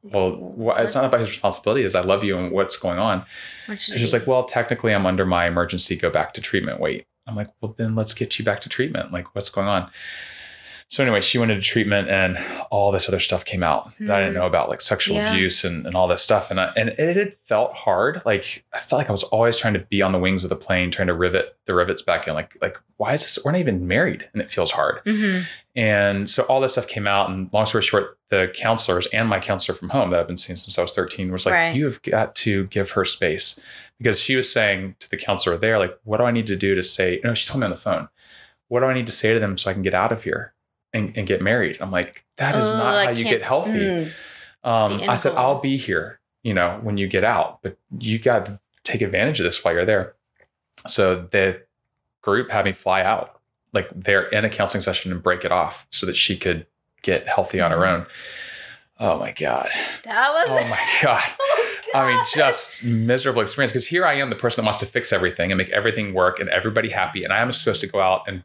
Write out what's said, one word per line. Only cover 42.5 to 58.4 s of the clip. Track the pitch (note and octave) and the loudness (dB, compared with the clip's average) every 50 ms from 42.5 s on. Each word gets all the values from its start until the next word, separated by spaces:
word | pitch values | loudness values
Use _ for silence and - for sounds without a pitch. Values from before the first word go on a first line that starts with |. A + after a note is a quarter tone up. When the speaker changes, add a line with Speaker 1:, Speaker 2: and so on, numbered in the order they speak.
| D3+ | 0
Speaker 1:
is | G#3+ A3 G#3+ | 2 0 0
Speaker 2:
Oh, | A3 A3 | 0 0
Speaker 1:
not | - B2+ B2+ | 0 2 2
Speaker 2:
I | - - | 2 2
Speaker 1:
how | A#2+ | 2
you | A#2+ A#2 A#2 | 0 0 0
Speaker 2:
can't, | A#2 A#2+ | 0 0
Speaker 1:
get | A2+ A2+ | 0 0
healthy." | - B2+ D3 - G#3+ A3 G#3+ | 0 0 0 0 0 0 0
Speaker 2:
mm. | G3+ G3 F3+ E3+ D#3+ D#3 - - - - - - - - _ _ _ | 0 0 0 -2 -2 -4 -8 -16 -20 -20 -20 -20 -20 -20 _ _ _
Speaker 1:
Um, | B2 A#2 A2+ G#2+ G#2 G2 G2+ | 0 2 4 4 2 0 0
Speaker 2:
The | - - | 0 0
Speaker 1:
I | B2 | 0
said, | A#2 - C#3 | 2 2 0
Speaker 2:
end | - | 2
goal. | - B2 | 2 2
Speaker 1:
"I'll | C3 C#3 C3+ | 2 2 0
be | - C3+ C3+ | 0 -2 -2
here, | C3+ - - F#2+ E2 D#2 - - _ _ _ _ _ _ | -2 -2 -2 -2 -2 -2 -4 -12 _ _ _ _ _ _
you | A#2 G2+ | -2 2
know, | F#2 F2 F2 F2+ G#2 A#2 | 2 2 2 0 -4 -4
when | A2 G2+ | -4 -2
you | G2 G2 | -2 -2
get | F#2+ F#2 F#2+ F#2 | 0 2 2 2
out, | A2+ A#2 F2+ D#2+ - - - _ | 4 2 2 0 -2 -4 -8 _
but | G2 - _ _ _ - | -10 -10 _ _ _ -12
you | A#2 - A2+ G#2+ A2+ | -8 -4 -2 -2 0
got | - C3 A#2+ A2 F#2+ | 2 2 2 2 0
to | G#2+ G2+ G2+ _ _ _ _ _ | -2 -10 -14 _ _ _ _ _
take | - - G#2+ A2+ | -6 -2 -2 -2
advantage | G2 - F#2 A2 C#3+ D#3 A#2 | -2 0 0 0 0 0 0
of | F#2 | 0
this | F2 - - - | 0 -2 2 0
while | F2 E2+ | 2 2
you're | E2+ F2+ | 2 2
there." | G2+ G#2+ G2 F2+ - - _ _ _ _ _ _ _ _ _ _ _ _ - - - | 4 2 2 0 -2 -10 _ _ _ _ _ _ _ _ _ _ _ _ -16 -6 -4
So | - - G2 F#2 F#2 F2+ F2 F2 | 2 4 4 4 4 0 -2 -2
the | - G2+ F#2+ F#2+ F#2 - - _ _ _ _ _ _ _ _ _ _ _ - | 2 2 2 2 0 -2 -12 _ _ _ _ _ _ _ _ _ _ _ -2
group | - G2+ A2+ B2 - | 0 0 0 0 0
had | - G#2+ G2 | 0 0 0
me | G2 F#2+ | 0 -2
fly | - - G2 F#2 F#2+ F#2 | -2 -2 0 2 2 4
out, | F#2+ F#2+ F2 - - - _ _ _ _ _ _ _ - | 2 0 0 -2 -8 -14 _ _ _ _ _ _ _ -4
like, | G#2 F2+ - - | -4 -4 -4 -10
they're | F2+ F#2 - G2+ G2 F#2 - | -6 0 2 2 2 2 2
in | - G#2+ G#2 | 0 0 0
a | G#2+ | 0
counseling | F#2+ - G2+ - - G2+ - | 0 0 0 0 0 -2 -2
session | - F2+ - - F#2 F2+ | -2 -2 -2 -4 -4 -6
and | F2 E2 | -2 0
break | F2+ F2+ F2+ - | 0 0 0 0
it | F2+ F2+ | 0 2
off | F2+ E2 D2 - - - _ | 2 2 0 -4 -12 -18 _
so | - - - | -8 -6 -4
that | F2+ - | -4 0
she | - - - G2 | 0 0 0 0
could | - - F2+ F2 E2 D#2+ _ _ _ _ _ _ _ - | -2 0 -2 -2 -2 -6 _ _ _ _ _ _ _ -2
get | - F#2 E2 - | 0 0 0 0
healthy | - - - F#2 - - F#2 | 0 0 0 0 0 0 0
on | F2 E2+ | 2 2
her | E2 E2+ | 4 4
Speaker 2:
Mm-hmm. | F2+ F#2+ F2+ E2+ F2 | 2 2 2 0 -2
Speaker 1:
own. | - - - - - - - | -8 -16 -18 -16 -16 -14 -14